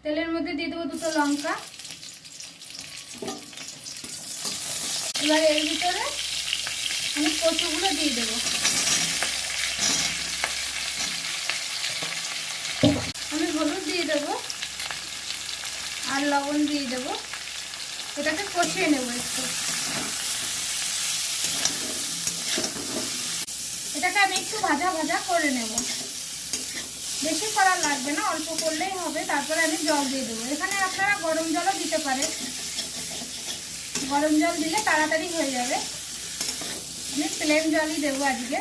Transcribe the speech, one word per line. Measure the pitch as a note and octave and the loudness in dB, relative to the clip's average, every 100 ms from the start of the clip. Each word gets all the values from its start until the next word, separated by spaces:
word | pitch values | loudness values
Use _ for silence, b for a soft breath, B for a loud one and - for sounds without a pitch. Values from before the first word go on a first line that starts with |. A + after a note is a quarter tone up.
তেলের | D4+ D4+ E4 | 0 0 0
মধ্যে | E4 D4+ D4 | 0 -2 -2
দিয়ে | E4 | -2
দেবো | E4+ E4+ | -4 -4
দুটো | D#4+ E4 D#4+ | -2 0 2
লঙ্কা। | C#4+ D4 D#4+ G4 - - - - - - - - - - - - - - - - G3 - - - - - - - - - - - - - - - - - - - | 4 2 0 -4 -6 -12 -12 -12 -12 -14 -16 -14 -14 -14 -14 -12 -12 -12 -12 -8 -8 -8 -12 -12 -12 -10 -10 -10 -8 -8 -8 -6 -4 -4 -2 -2 -2 -2 -2 2
এবার | D4 D#4 D#4+ | 4 6 6
এর | D4+ D#4 | 4 2
ভিতরে | D#4+ F4+ F#4+ D5 - - - - - - - - - - - | 2 2 2 0 -2 -2 -2 -2 -2 -2 -2 -2 -2 -2 2
আমি | D4+ D4+ | 2 4
কচুগুলো | E4 - E4+ D#4 F#4+ D4+ | 4 4 0 2 2 2
দিয়ে | D4+ A#3 | 2 2
দেবো, | A3+ A#3 - - - - - - - - - - - - - - - - - - - - - - - - - - - - - - - - - - - - - - - - - - - - D4 C#4+ - - - | 0 0 0 2 2 4 4 4 2 0 0 -2 -2 -2 -2 0 2 2 0 -2 -4 -2 -2 -2 -4 -4 -4 -2 -2 -2 -4 -4 -2 -2 -4 -4 -2 -2 -4 -4 -4 -6 -6 -6 -6 4 4 4 0 -4 -4
আমি | D4+ F4 D4+ | 0 0 2
হলুদ | D4+ F#4 - | 0 0 -2
দিয়ে | F#4 D4+ | 0 2
দেবো | D4 D4 A#4 - - - - - - - - - - - - - - - - - | 0 0 -2 -4 -6 -6 -4 -4 -6 -6 -6 -6 -6 -6 -6 -6 -6 -6 -4 -2
আর | C#4 D4 | 2 4
লবণ | C#4 C#4 D4 C#4+ | 2 2 2 2
দিয়ে | D4 C4 | 0 0
দেবো, | B3+ C#4 G#4+ - - - - - - - - - D4 | -2 -2 -4 -6 -8 -6 -6 -8 -8 -8 -6 -6 -2
এটাকে | D4+ D#4 G4+ | 0 0 0
কষিয়ে | F4 F4 F#4 E4+ | 2 2 4 4
নেবো | C#4 B3 A#3+ | 4 2 -2
একটু। | - C4+ B3 - - - - - - - - - - - - - - - - - - - - - - - - - - - - - - - - - - - - - - - - - - - - D4 | -2 0 0 0 0 0 0 -2 -2 -2 -2 0 0 0 -2 0 0 0 0 0 0 0 0 2 0 0 -2 -2 -2 0 -2 0 0 0 0 -2 -4 -2 -2 -2 -2 -2 -4 -4 -4 -4 -4 0
এটাকে | F4+ G4 F#4+ | 2 4 4
আমি | F4+ | 4
একটু | - G#4+ F4+ | 0 0 2
ভাজা | C#4+ F4+ D#4+ | 2 2 2
ভাজা | D#4 F#4+ - | 2 0 2
করে | E4+ D4+ B3+ | 4 4 2
নেব, | A3+ A3+ B3 - - - - - - - - - - - - - D4 | 0 0 -2 -4 -4 -6 -6 -6 -4 -4 -4 -6 -6 -6 -4 0 2
বেশি | D#4+ G#4+ G#4+ | 2 2 6
করা | F#4+ F4+ D4+ | 6 6 2
লাগবে | C4+ C4 D#4 | 2 0 0
না, | F#4+ | 0
অল্প | D#4+ D#4+ D#4 | 0 -2 0
করলেই | D#4+ D#4 F#4+ F#4+ | 0 0 0 0
হবে। | E4 C#4+ F4 | -2 -2 0
তারপরে | D4 C4 D#4+ D#4 | 0 2 4 4
আমি | D#4 D#4 | 4 4
জল | D4 C4+ | 4 2
দিয়ে | C4+ A#3 | 0 -2
দেবো, | A3+ A#3 | -2 -2
এখানে | D4 F#4+ G4 F#4+ | -2 0 2 2
আপনারা | - G4 G4+ | 2 2 4
গরম | D#4+ D#4+ E4 | 2 2 2
জলও | F4 E4+ G4 | 2 2 2
দিতে | E4 D#4+ C#4+ | 2 0 2
পারেন, | C4 D#4+ - - - - - - - - - - - - - - - - - C4+ | 2 2 0 -4 -4 -4 -4 -4 -4 -4 -6 -6 -6 -6 -6 -6 -8 -6 -4 0
গরম | C#4+ D#4 D4+ | 2 4 4
জল | E4+ E4+ | 4 2
দিলে | D#4 G4+ F#4 | 2 2 4
তাড়াতাড়ি | D#4 D#4 D#4+ F4+ E4 | 4 4 2 0 0
হয়ে | C#4 B3+ | 0 2
যাবে। | B3 E4+ - - - - - - - - - - - - - | 2 0 0 -6 -6 -6 -6 -4 -2 -2 -4 -4 -6 -6 -4
আমি | C4+ D#4 - | 0 0 2
প্লেন | D#4 D4+ D#4+ | 4 4 6
জলই | D#4 D#4 D4+ D4 | 2 2 2 0
দেবো | C4+ C#4 | 2 2
আজকে। | A#3+ A#3+ E4 | 2 0 -2